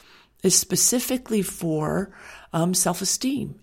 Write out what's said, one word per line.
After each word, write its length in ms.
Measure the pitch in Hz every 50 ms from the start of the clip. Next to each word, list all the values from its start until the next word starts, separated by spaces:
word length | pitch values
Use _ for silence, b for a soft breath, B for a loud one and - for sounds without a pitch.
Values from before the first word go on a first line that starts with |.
| b b b b b b b b -
It's 120 | 190 -
specifically 840 | - - - 185 - - - 240 254 - - 254 247 - - 220 208
for, 720 | 180 - - - 170 165 156 151 151 156 160 180 196 - B B B B B B B B
um, 220 | B 160 170 180 180
self-esteem 840 | - - 180 175 - 196 - - - - 262 277 247 - 143 - -